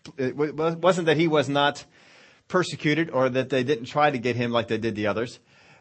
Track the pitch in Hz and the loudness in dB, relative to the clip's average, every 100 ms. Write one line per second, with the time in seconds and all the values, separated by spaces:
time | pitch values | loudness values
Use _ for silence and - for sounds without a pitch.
0 | - - 127 139 151 139 165 165 175 185 | -18 -4 -4 -2 -4 0 -2 2 2 2
1 | 160 147 170 151 131 143 143 143 - _ | 2 4 4 2 2 2 0 0 -10 _
2 | - - - _ _ 185 160 135 156 151 | -20 -20 -20 _ _ -2 -2 -2 0 0
3 | 165 131 131 127 127 135 123 151 123 147 | 0 0 0 0 -2 -2 0 -2 -2 2
4 | 151 127 120 117 120 117 113 110 113 104 | 2 2 -2 -2 0 0 0 -2 -2 -2
5 | 104 101 120 - _ _ - - | -2 -2 -4 -8 _ _ -20 -16